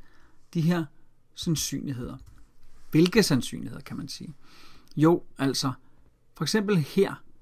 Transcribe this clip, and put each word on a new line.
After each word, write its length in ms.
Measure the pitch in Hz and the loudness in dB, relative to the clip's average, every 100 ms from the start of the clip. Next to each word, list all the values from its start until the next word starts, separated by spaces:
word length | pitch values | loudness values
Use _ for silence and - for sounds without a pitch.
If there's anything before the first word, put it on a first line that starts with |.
| - - - - - | -20 -20 -20 -20 -6
de 60 | 175 | 0
her 240 | 160 175 156 - - - _ | 2 0 -2 -10 -20 -20 _
sandsynligheder? 840 | - - 151 - 139 143 123 120 131 - - - - - - - | -8 -2 -2 -2 -6 -6 -8 -8 -12 -16 -20 -20 -18 -16 -14 0
Hvilke 320 | 151 180 226 | 4 6 6
sandsynligheder, 600 | 185 131 - - - 120 | 4 2 0 -8 -10 -12
kan 140 | - 113 | -12 -10
man 120 | 120 | -10
sige? 260 | - - - - - - - - - | -10 -14 -14 -20 -20 -18 -18 -10 4
Jo, 280 | 156 175 - - | 4 4 0 -2
altså, 340 | 135 123 139 131 - - - _ _ | -2 0 -4 -6 -14 -20 -20 _ _
for 100 | - | -6
eksempel 320 | 151 220 202 196 | 0 0 2 2
her. 460 | 139 196 196 - - - | 2 2 2 0 -16 -20